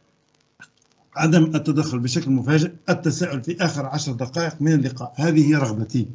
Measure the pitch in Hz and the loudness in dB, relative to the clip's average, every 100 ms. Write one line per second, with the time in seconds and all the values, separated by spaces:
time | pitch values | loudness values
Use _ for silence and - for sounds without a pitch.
0 | _ _ _ _ _ - - _ _ _ | _ _ _ _ _ -20 -20 _ _ _
1 | _ 143 160 170 160 151 156 147 - 123 | _ 0 4 6 4 2 0 0 0 -2
2 | 123 165 135 131 123 156 175 - - 175 | -2 -2 0 0 2 2 2 -2 -2 -2
3 | 160 - 175 139 117 170 170 135 135 147 | -2 -2 -4 -6 -6 -2 -2 -2 -6 -6
4 | 143 117 127 170 165 - 151 156 127 - | -6 -6 -6 -4 -4 -2 2 2 0 -6
5 | 127 - 160 156 147 151 120 107 110 127 | -10 -2 2 4 4 4 0 -4 -4 -2
6 | 104 | -4